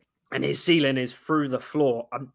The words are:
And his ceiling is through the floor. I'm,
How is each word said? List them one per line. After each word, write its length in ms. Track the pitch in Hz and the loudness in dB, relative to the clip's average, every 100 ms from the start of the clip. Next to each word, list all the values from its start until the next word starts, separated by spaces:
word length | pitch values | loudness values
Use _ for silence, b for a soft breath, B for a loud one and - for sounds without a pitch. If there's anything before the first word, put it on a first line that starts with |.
| _ _ _ | _ _ _
And 140 | - | -4
his 180 | 139 139 | -2 0
ceiling 340 | - 170 139 135 | 2 4 4 0
is 160 | 123 | -2
through 360 | - - 156 143 | -6 -2 0 0
the 100 | 127 | -2
floor. 480 | - 151 139 117 - | -4 0 2 0 -4
I'm, 200 | - 135 | -10 -12